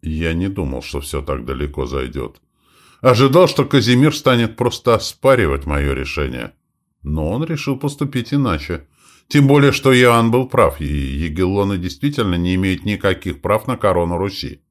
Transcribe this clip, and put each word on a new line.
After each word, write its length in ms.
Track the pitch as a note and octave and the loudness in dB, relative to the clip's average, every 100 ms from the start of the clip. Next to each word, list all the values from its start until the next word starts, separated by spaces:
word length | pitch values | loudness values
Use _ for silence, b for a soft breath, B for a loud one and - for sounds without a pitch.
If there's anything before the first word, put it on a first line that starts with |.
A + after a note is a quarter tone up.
«Я 320 | D#2+ D#2 E2 | -6 -4 -4
не 160 | E2 F#2+ | -2 -4
думал, 320 | G2 D2 B1+ | -4 -6 -6
что 180 | - D2 | -8 -10
все 220 | C2+ D2+ | -6 -8
так 240 | C#2 C#2 A#1+ | -6 -8 -6
далеко 400 | C2 C#2+ C#2 B1+ | -8 -6 -6 -6
зайдет. 560 | C2+ B1+ C#2 A#1 _ _ _ b b b b | -6 -6 -8 -10 _ _ _ b b b b
Ожидал, 480 | B2+ A#2+ C3+ D3+ F3+ | 2 4 6 6 4
что 180 | - C#3 | 2 2
Казимир 480 | C#3 A2+ B2 D3+ | 2 4 4 4
станет 440 | - - B2 A2+ A2+ | 2 0 2 0 -2
просто 380 | A#2+ - - A2+ | -4 -2 0 0
оспаривать 720 | - - C3+ C3 E2+ C#2 C#2+ | 0 -2 2 4 2 0 -2
мое 280 | D2 C#2+ | -2 0
решение. 600 | C2 C2+ - C#2+ B1 A#1 _ _ _ _ _ | -2 -6 -4 -6 -6 -12 _ _ _ _ _
Но 280 | C#2+ D2+ D#2 | -6 -4 -2
он 160 | A2+ E3 | -4 -4
решил 320 | D3+ - C3+ | -6 -4 -4
поступить 560 | C#3+ C#3+ C#3 C3 A#2+ | -4 -4 -4 -4 -2
иначе. 540 | C#3+ B2+ D#2+ - E2+ - b b b _ | -2 0 -2 -4 -8 -10 b b b _
Тем 180 | D3 C#3 | 4 6
более, 240 | C#3+ C#3 | 6 4
что 220 | C3+ C3+ | 4 4
Иоанн 380 | B2+ B2 A#2 A2+ | 6 6 6 4
был 180 | A#2+ C3 | 0 0
прав, 320 | - F2+ C2+ | 2 2 0
и 40 | D2 | -4
егеллоны 920 | D2 C2+ C#2 E2 D2+ F#2 G2 G2 G2 | -4 -4 -4 -6 -2 0 0 -2 -2
действительно 580 | F2+ - C#3+ D3 G#2 F2 | -6 -6 -6 -2 -2 0
не 200 | F2 F#2 | 0 0
имеют 300 | F#2+ F#2 G#2+ | 0 -2 -4
никаких 560 | G2+ G2 F2+ F#2+ D2+ | -2 -2 -2 -6 -8
прав 260 | G2 G#2+ - | -2 -2 -2
на 100 | B2 | -2
корону 400 | G#2 F2 E2+ F2 | 0 0 0 -2
Руси». 440 | G2 - C#2 - _ | -4 -6 -12 -14 _